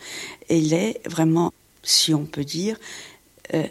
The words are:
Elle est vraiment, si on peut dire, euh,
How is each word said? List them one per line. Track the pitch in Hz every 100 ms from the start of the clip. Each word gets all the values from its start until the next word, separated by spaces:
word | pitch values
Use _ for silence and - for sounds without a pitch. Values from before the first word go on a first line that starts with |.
| - - - - -
Elle | 170 156
est | 165 208 247 -
vraiment, | 165 160 165 170 - _ _
si | - - -
on | 156 151
peut | - 143
dire, | 156 196 220 - - - - _ _ -
euh, | - -